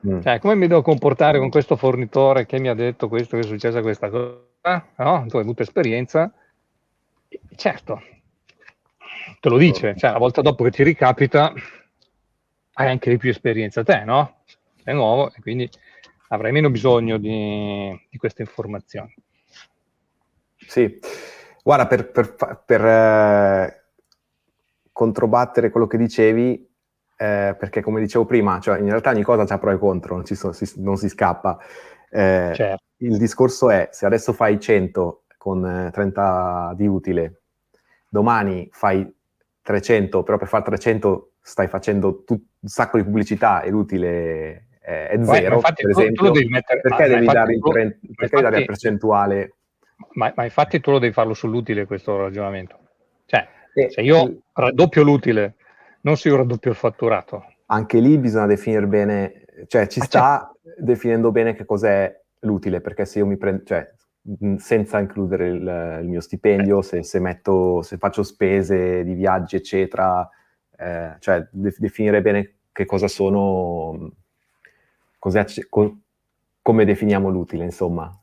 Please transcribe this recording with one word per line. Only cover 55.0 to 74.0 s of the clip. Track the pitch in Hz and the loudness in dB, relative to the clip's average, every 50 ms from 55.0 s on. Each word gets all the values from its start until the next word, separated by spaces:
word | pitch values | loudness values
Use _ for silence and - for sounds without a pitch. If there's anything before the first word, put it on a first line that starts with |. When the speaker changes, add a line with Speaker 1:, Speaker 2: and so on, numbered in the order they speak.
| 147 | 6
Speaker 2:
l'utile, | 147 143 135 - - 113 107 104 101 - _ _ _ _ _ _ _ _ _ _ | 6 4 2 2 0 0 0 0 -2 -6 _ _ _ _ _ _ _ _ _ _
non | 160 156 | 0 0
se | 139 - 165 | 2 2 2
io | 143 | 4
raddoppio | 135 127 120 120 113 - 165 | 4 2 2 -2 -2 -2 -4
il | 151 | -4
fatturato. | - - 117 104 _ - 113 113 92 - - - - - - _ _ _ | 0 -2 -4 -2 _ -2 0 0 -2 -4 -8 -14 -16 -16 -18 _ _ _
Speaker 1:
Anche | _ - 107 107 107 - 117 | _ -2 -2 -2 2 4 4
lì | 117 135 151 151 | 6 6 6 6
bisogna | 127 120 107 110 107 | 4 2 0 2 2
definire | 104 104 101 - - 110 107 101 | 2 2 2 0 -2 0 0 0
bene, | 101 101 104 101 101 104 101 98 95 - - _ _ _ - - - | 2 2 2 2 2 0 -2 -4 -6 -8 -14 _ _ _ -20 -18 -2
cioè | - 120 104 | 0 0 0
ci | 98 - 127 | 0 -2 -4
Speaker 2:
Ah, | 120 | -6
Speaker 1:
sta | 127 - 139 123 135 143 131 - - - _ _ | 0 2 4 4 4 2 2 -2 -8 -20 _ _
Speaker 2:
certo. | - - - - | -20 -16 -8 0
Speaker 1:
definendo | 120 123 - - 120 117 113 113 117 | 0 0 0 0 -2 0 2 2 2
bene | 104 117 113 117 110 | 2 2 0 0 -2
che | 104 104 | -6 -4
cos'è | - 110 101 107 107 101 98 98 95 - _ _ _ _ _ | -4 -4 0 2 2 2 2 0 -2 -4 _ _ _ _ _
l'utile, | - 107 104 95 85 101 92 90 | -4 -2 -2 -2 -2 -4 -4 -4
perché | - 87 85 - 101 | -6 -8 -6 -6 -6
se | 95 - 104 | -6 -2 -2
io | 101 | 0
mi | 98 101 | 0 -2
prendo, | 98 98 101 95 95 - | -2 -2 -4 -4 -4 -4
cioè, | - 101 85 78 - _ _ _ _ _ _ _ | -4 -4 -4 -4 -8 _ _ _ _ _ _ _
mh, | - 104 - 101 101 98 | -16 -12 -6 -4 -4 -4
senza | 98 - - 120 110 104 101 - 107 | -4 -2 -2 0 0 0 0 -2 -4
includere | 101 98 - 104 98 90 95 90 87 90 | -4 -4 -4 -6 -4 -4 -2 -2 -2 -2
il, | 90 87 - 92 87 85 85 82 80 80 85 | -4 -4 -6 -6 -6 -6 -8 -8 -8 -8 -8
il | 87 | -6
mio | 90 87 | -8 -8
stipendio, | 85 - - - - 107 101 98 98 98 101 98 | -8 -10 -14 -2 2 2 2 4 4 4 2 2
Speaker 2:
Eh. | 95 | 2
Speaker 1:
se, | - - 87 80 | -2 -6 -8 -8
se | - - 98 | -4 -4 -4
metto, | 90 90 87 - _ - 98 92 92 90 90 87 82 | -4 -4 -6 -6 _ 0 2 2 2 2 0 -2 -4
se | - - 90 | -6 -10 -4
faccio | - 98 - - 101 | -4 -4 -2 -2 -6
spese | - - _ 104 92 98 98 95 85 98 92 90 90 90 90 87 | -6 -4 _ 0 0 2 0 0 0 0 0 0 0 -2 -2 -4
di | 90 92 | -4 -4
viaggi, | 87 95 98 92 95 90 82 - | -2 0 0 0 0 -4 -4 -8
eccetera, | 92 - - - 95 95 90 - - 92 92 90 90 87 - _ _ _ _ _ _ _ _ _ _ | -8 -8 -4 -2 -2 -2 -2 -2 -2 0 0 0 -2 -4 -6 _ _ _ _ _ _ _ _ _ _
eh, | - 90 87 85 85 80 80 _ | -12 -10 -8 -8 -10 -12 -14 _
cioè | - - 95 87 80 _ | -2 -2 -2 -2 -2 _
de-, | _ 95 98 101 95 - | _ -6 -6 -6 -4 -4
definire | 110 101 - - 110 107 104 104 95 | -6 -6 -4 -2 0 2 2 2 2
bene | 107 101 101 98 - _ _ _ _ _ | 2 0 0 -2 -6 _ _ _ _ _
che | - 101 | -8 -6
cosa | - - 95 101 | -2 -2 -2 -2
sono, | 101 - - 98 98 98 101 98 98 95 92 92 87 85 85 80 82 80 82 | -2 -2 0 0 0 2 0 0 0 -2 -2 -4 -4 -6 -8 -8 -10 -10 -12